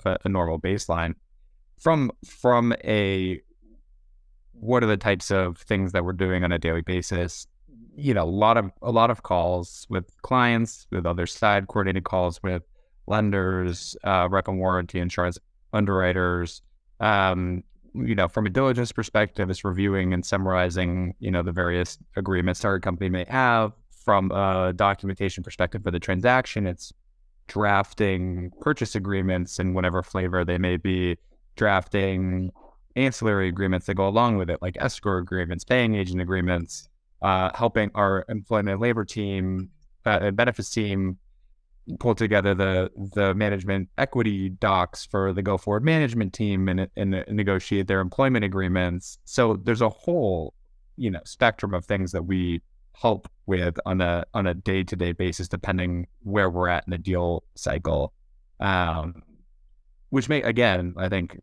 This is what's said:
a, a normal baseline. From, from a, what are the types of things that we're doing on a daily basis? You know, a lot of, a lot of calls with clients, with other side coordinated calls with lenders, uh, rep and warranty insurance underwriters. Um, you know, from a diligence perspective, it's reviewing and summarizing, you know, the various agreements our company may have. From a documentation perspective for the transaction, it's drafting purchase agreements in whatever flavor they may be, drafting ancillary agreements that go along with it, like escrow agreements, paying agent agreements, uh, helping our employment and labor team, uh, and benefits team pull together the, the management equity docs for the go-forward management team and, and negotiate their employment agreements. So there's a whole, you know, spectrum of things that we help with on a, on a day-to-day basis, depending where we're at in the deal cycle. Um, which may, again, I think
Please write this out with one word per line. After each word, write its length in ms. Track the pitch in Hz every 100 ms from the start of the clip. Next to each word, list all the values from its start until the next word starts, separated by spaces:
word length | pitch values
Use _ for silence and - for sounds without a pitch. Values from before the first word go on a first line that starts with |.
| -
a, 120 | 92
a 60 | 95
normal 300 | 95 85 80
baseline. 540 | 92 98 - 85 85 80 _ _ - _ _ _
From, 300 | 165 160 127 - -
from 480 | - 127 120 117 - -
a, 560 | 107 98 95 92 90 _ _ - - _ - _ - _ _ _
what 280 | - 107 123
are 60 | 110
the 100 | 98
types 320 | 107 95 -
of 280 | 98 90 85
things 340 | - 104 95
that 140 | 90 87
we're 80 |
doing 300 | 90 95 92 87
on 60 |
a 60 | 85
daily 220 | 82 82
basis? 640 | 82 90 - 87 87 - - _ - - - -
You 180 | 143
know, 100 | 104
a 20 | 82
lot 300 | 95 107 117
of, 160 | 95 -
a 100 | 120
lot 200 | 113 117
of 120 | 117
calls 640 | - 90 87 90 87 - -
with 160 | 101 90 _
clients, 640 | - 127 120 117 113 - -
with 160 | 95 85
other 220 | 87 85
side 400 | - 107 101 95
coordinated 380 | 107 95 95 87
calls 360 | 92 90 -
with 220 | 98 90 - - _ _ -
lenders, 880 | 107 107 98 92 92 90 87 - - 101
uh, 220 | 92 90
rep 160 | 98 95
and 100 | 95
warranty 420 | 92 92 87 90
insurance 380 | 87 - 90 85 _ _ -
underwriters. 880 | 107 101 95 92 92 90 87 87 - _ _ _ -
Um, 640 | 110 101 95 90 90 90 - - - -
you 180 | 120
know, 140 | 101 87
from 180 | - 104
a 40 |
diligence 400 | 92 135 120 120
perspective, 580 | - 113 107 107 - 92
it's 160 | 92 101
reviewing 480 | 92 101 98 92
and 100 | 90
summarizing, 920 | - 98 95 92 90 87 90 90 90 -
you 140 | 104
know, 100 | 87
the 100 | 87
various 460 | 87 87 87 90 - - -
agreements 480 | 98 92 90 90
our 160 | 104 95
company 300 | 95 87 95
may 160 | 90 90
have. 480 | 131 127 117 107 - _ - -
From 260 | 101 95
a 420 | 95 98 92 92 90
documentation 680 | 98 98 98 92 98 -
perspective 400 | 87 - 90 107
for 80 | 98
the 80 | 87
transaction, 680 | - 92 120 127 127 110 95
it's 260 | 87 - - _ _ _ _ -
drafting 1040 | 98 104 101 98 - 104 92 92 90 90 -
purchase 340 | 151 151 113 107
agreements 640 | 98 95 95 92 87 -
in 140 | 92
whatever 300 | 92 90 90
flavor 420 | 82 95 92 90 87
they 120 | 87
may 200 | 90 90
be, 400 | 98 92 90 85 _ _ _ -
drafting 960 | 107 98 - 101 98 92 95 92 92 - - _ _ -
ancillary 540 | 135 - 113 101 92
agreements 380 | 90 95 90 -
that 80 | 95
go 120 | 98
along 300 | 107 120 104
with 120 | 87
it, 120 | 85
like 160 | 90 85
escrow 380 | - - 104 92
agreements, 460 | 90 92 85 90
paying 320 | - 127 117 104
agent 260 | 92 90
agreements, 680 | 87 92 90 90 87 - - _ _ -
uh, 280 | 101 92 92 -
helping 360 | 117 113 104 107
our 280 | 101 95 90
employment 440 | 107 98 110 101
and 80 | 98
labor 220 | 120 113
team, 680 | 98 110 101 98 92 92 95 _ - _ -
uh, 140 | 104
and 160 | 101 101
benefits 320 | 120 - -
team 480 | - 104 98 95 92 _ _ _ _ _ _ - -
pull 140 | 120
together 400 | 107 110 104 98
the, 380 | 95 95 92 92 - 98
the 200 | 104 98
management 560 | 98 104 101 92 98 92 -
equity 520 | 131 123 110 98 95
docs 560 | 92 104 95 90 - -
for 280 | 101 95
the 80 | 92
go-forward 420 | 98 95 - 104
management 500 | 147 160 139 117 98
team 360 | - 107 95 95
and, 180 | 92 92 -
and 280 | 98 95 -
negotiate 580 | 104 101 95 - 101 92
their 120 | 95
employment 460 | 92 - 135 123 101
agreements. 720 | 95 92 92 90 90 - - -
So 300 | - 117 98
there's 180 | 98 117
a 80 | 113
whole, 640 | - - 170 107 87 78 _ _ _ _ -
you 120 | 117
know, 120 | 87 -
spectrum 480 | - 117 - 101
of 120 | 92 -
things 260 | 101 92
that 120 | 92
we 380 | 87 95 87 82 _ _ -
help 340 | - 113 101 - _ -
with 320 | 92 87 82 -
on 140 | 92
a, 220 | 87 85 - -
on 100 | 95
a 80 |
day-to-day 600 | 87 101 95 92 90 90
basis, 340 | 85 90 - 90
depending 580 | 92 - 92 90 87 87 -
where 280 | 98 104 95
we're 180 | 87 90
at 160 | 87 -
in 60 |
the 60 | 87
deal 440 | 92 90 87 85 - -
cycle. 580 | - - - 76 - _ _ - _ -
Um, 640 | 98 92 87 80 80 85 - - _ _ _ _ _ _ -
which 200 | 135 127
may, 140 | 151
again, 500 | 117 113 120 92 90 90
I 120 | 92
think 300 | 98 87 -